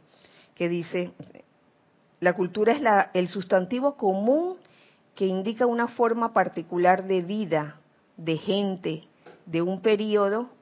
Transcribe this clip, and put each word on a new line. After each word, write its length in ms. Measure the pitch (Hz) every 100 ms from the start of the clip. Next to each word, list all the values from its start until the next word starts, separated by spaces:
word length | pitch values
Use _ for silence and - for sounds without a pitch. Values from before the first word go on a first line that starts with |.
| _ _ _ _ _
que 140 | - 175
dice, 420 | 175 165 185 175 - - - - _ _ _ _ _ _ -
"La 140 | 180
cultura 400 | 180 180 214 214
es 80 | 233
la, 280 | 247 202 -
el 140 | 185 180
sustantivo 680 | 202 180 190 185 247 277 285
común 640 | 202 190 214 294 359 359 - _ _ _ _
que 100 | -
indica 400 | 190 190 190 226
una 240 | 247 233 233
forma 460 | - 226 233 226
particular 720 | 196 185 - 165 175 180 190
de 180 | 190 190
vida, 580 | 175 214 190 160 147 - _ _ _ -
de 180 | 165 160
gente, 680 | - 196 202 185 170 156 - _ - - -
de 160 | 165
un 180 | 175 190
periodo 680 | 220 208 214 208 196 214 247 _